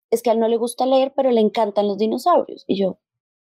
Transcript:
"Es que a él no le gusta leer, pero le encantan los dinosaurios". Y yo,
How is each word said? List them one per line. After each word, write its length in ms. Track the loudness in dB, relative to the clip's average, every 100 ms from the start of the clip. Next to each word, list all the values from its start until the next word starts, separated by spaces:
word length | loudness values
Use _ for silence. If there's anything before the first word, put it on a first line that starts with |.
| -4
"Es 120 | -2
que 80 | 0
a 40 |
él 60 | 0
no 80 | 0
le 100 | 0
gusta 280 | -2 -4 0
leer, 280 | 2 0 -2
pero 160 | 0
le 100 | 2
encantan 460 | 2 0 -2 0 -2
los 100 | -2
dinosaurios". 680 | -2 -2 2 2 0 -8 -6
Y 100 | -2
yo, 200 | -2 -6 _ _ _ _